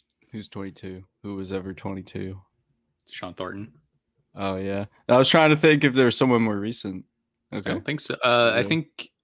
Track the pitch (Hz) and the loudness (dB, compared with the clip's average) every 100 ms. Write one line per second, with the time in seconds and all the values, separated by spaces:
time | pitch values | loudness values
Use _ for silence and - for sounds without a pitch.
0 | _ _ _ 107 98 101 98 - 95 92 | _ _ _ -16 -14 -12 -12 -14 -16 -16
1 | - _ 101 98 95 95 98 90 101 95 | -18 _ -12 -10 -8 -8 -8 -10 -10 -10
2 | 92 101 95 95 _ _ _ _ _ _ | -12 -12 -10 -12 _ _ _ _ _ _
3 | _ - 90 87 92 98 117 _ _ _ | _ -14 -14 -10 -12 -12 -16 _ _ _
4 | _ _ _ 101 98 95 98 98 101 _ | _ _ _ -8 -6 -4 -6 -6 -8 _
5 | - 127 131 165 156 151 160 147 143 131 | 2 4 6 6 6 6 6 4 4 4
6 | 120 - 131 120 113 101 107 120 98 92 | 4 4 2 4 2 -2 -6 -8 -10 -12
7 | - _ _ _ _ 107 98 92 139 151 | -16 _ _ _ _ -10 -6 -6 -6 -6
8 | - - 123 120 117 117 101 160 147 - | -6 -2 2 4 4 2 0 -2 -4 -16
9 | - _ | -20 _